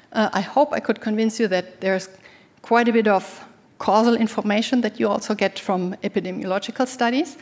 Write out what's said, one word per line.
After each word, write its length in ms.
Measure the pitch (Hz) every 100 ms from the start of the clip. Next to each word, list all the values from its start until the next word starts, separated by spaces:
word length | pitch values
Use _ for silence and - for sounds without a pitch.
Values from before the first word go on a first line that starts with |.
| -
uh, 160 | 226 214
I 100 | 190
hope 300 | 175 - 294
I 80 | 262
could 220 | - 220
convince 380 | 220 214 226 220
you 80 | 220
that 320 | 180 180 -
there's 260 | 190 190 185 - - - _ _
quite 260 | - 233 233
a 60 |
bit 140 | 233 208
of 380 | 196 - - - - _ -
causal 380 | - 202 233 233
information 680 | 226 - 208 208 233 254
that 180 | 220 214
you 80 | 220
also 280 | 208 - 208
get 240 | 196 -
from 360 | - 185 180 190
epidemiological 840 | 202 196 180 180 185 190 - - 254
studies. 500 | - 233 254 349 -